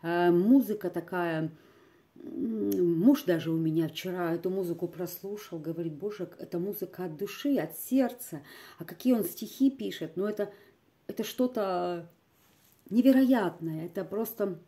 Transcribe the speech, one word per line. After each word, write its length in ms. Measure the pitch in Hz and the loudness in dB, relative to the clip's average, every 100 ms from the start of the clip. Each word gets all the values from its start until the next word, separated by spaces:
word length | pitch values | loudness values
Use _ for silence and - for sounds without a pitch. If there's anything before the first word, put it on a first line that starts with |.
А, 280 | 165 175 175 | 0 2 6
музыка 580 | 175 196 269 208 214 180 | 6 8 6 6 -2 -4
такая, 600 | 170 165 180 170 160 160 - _ _ _ _ _ - | -6 -6 -4 -2 -2 -4 -6 _ _ _ _ _ -18
м, 720 | - - 226 220 202 196 175 165 | -12 -6 -4 -2 -2 2 2 6
муж 260 | 220 285 | 6 6
даже 260 | - 170 160 | 4 0 0
у 60 | 165 | 0
меня 320 | 160 156 160 | 0 0 -2
вчера 460 | 160 185 180 175 | -4 -8 -4 -2
эту 160 | 170 185 | -2 -2
музыку 380 | 190 180 165 170 | -2 -2 -4 -6
прослушал, 720 | 160 175 - 196 208 - 170 | -6 -10 -8 -10 -12 -10 -10
говорит, 340 | 156 165 165 | -8 -6 -6
«Боже, 360 | 147 202 208 175 - | -6 -8 -8 -10 -10
эта 200 | - 175 | -8 -6
музыка 460 | 185 202 180 - | -4 -6 -10 -8
от 120 | 180 151 | -10 -8
души, 380 | 202 - 285 262 | -12 -6 0 0
от 200 | 160 - | -2 -8
сердца». 600 | - 262 247 - - 156 - - - - | 0 2 2 -2 -12 -12 -14 -20 -20 -16
А 60 | |
какие 280 | 160 170 254 | -14 -4 2
он 120 | 233 | 2
стихи 460 | - - 214 - 269 | 2 -6 -12 2 2
пишет, 420 | 269 202 - 160 170 | 2 -8 -6 -8 -4
ну 80 | |
это, 260 | 202 208 202 - - _ _ _ - | -4 -2 -4 -6 -20 _ _ _ -12
это 160 | - | -8
что-то 840 | 214 - 247 240 202 180 180 175 165 _ _ _ _ _ _ _ - | -8 -2 -2 0 -2 -2 -2 -4 -10 _ _ _ _ _ _ _ -2
невероятное, 960 | 214 254 262 262 254 185 160 160 160 | 4 6 8 6 4 2 -2 -6 -6
это 180 | 170 196 | -6 -8
просто 540 | 190 202 226 - 196 165 | -6 -4 -4 -2 -4 -4